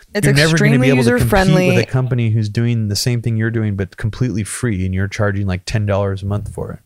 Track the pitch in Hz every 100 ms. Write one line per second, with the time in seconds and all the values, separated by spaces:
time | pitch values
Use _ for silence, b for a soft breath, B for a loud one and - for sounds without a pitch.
0 | B 208 143 139 160 160 143 - 131 127
1 | - 247 120 202 190 185 180 - - 131
2 | 127 123 113 110 104 110 117 117 104 101
3 | 127 120 117 110 113 113 107 98 95 -
4 | 110 - 123 98 98 - 123 92 95 92
5 | 98 - 104 98 101 90 - 113 104 98
6 | 101 98 101 104 104 - - -